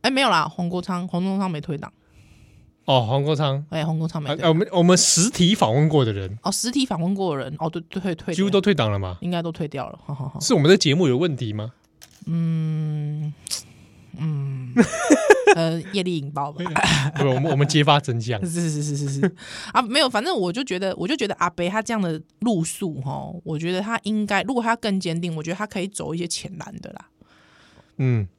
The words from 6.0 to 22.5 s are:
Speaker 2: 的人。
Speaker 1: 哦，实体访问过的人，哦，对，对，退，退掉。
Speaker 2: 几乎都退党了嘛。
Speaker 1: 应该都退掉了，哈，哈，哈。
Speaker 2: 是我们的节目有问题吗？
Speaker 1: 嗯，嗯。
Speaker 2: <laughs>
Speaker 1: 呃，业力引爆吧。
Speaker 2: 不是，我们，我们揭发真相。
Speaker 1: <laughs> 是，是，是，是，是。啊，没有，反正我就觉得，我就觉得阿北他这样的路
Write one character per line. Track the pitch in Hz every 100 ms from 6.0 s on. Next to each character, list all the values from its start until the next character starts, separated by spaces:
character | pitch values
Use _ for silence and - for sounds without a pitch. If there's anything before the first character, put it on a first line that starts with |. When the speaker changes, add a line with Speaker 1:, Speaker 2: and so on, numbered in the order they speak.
Speaker 2:
的 | 117
人。 | 101 95 110
Speaker 1:
哦， | 185
实 | - 240
体 | 269 262
访 | 170
问 | 170
过 | 196 190
的 | 143
人， | 135 147
哦， | 156
对， | 165 165
对， | 196
退， | 185
退 | 175 -
掉。 |
Speaker 2:
几 | 165
乎 | 202
都 | 202
退 | 196
党 | 165 110
了 | 101
嘛。 | 92 87
Speaker 1:
应 | 175
该 | 175
都 | 170
退 | 165 147
掉 | 143 -
了， | - -
哈， |
哈， | 143 139
哈。 | -
Speaker 2:
是 | -
我 | 170
们 | 147
的 | 185
节 | 156
目 | 151 165
有 | 123
问 | 175 139
题 | 113
吗？ | 107 110 - _ _ - _ -
Speaker 1:
嗯， | 165 165 160 156 156 156 151 147 151 151 147 - - - - - - - -
嗯。 | 160 147 139 135 127
Speaker 2:
<laughs> | 127 196 659 719 640 605 523 494 254
Speaker 1:
呃， | 165 165 185
业 | 196
力 | 180 165
引 | 143
爆 | 147 143
吧。 | 156 180 151 - 151 139 -
Speaker 2:
不 |
是， | 143
我 | 127
们， | 156
我 | 139
们 | 143
揭 | 156
发 | 147 143
真 | 139 117
相。 | 113 113
Speaker 1:
<laughs> | 175
是， | 170 165
是， | 151
是， | 147 143
是， | 143
是。 | 139 185 - - - -
啊， | 220
没 | 233 277
有， | 269
反 | 226
正 | 294 320
我 | 180
就 | 202
觉 | 277 180
得， | 190
我 | - 185
就 | 294
觉 | 208
得 | -
阿 | 175
北 | - 175
他 | 214
这 | 220
样 | 226
的 | 180 156 - _
路 | 233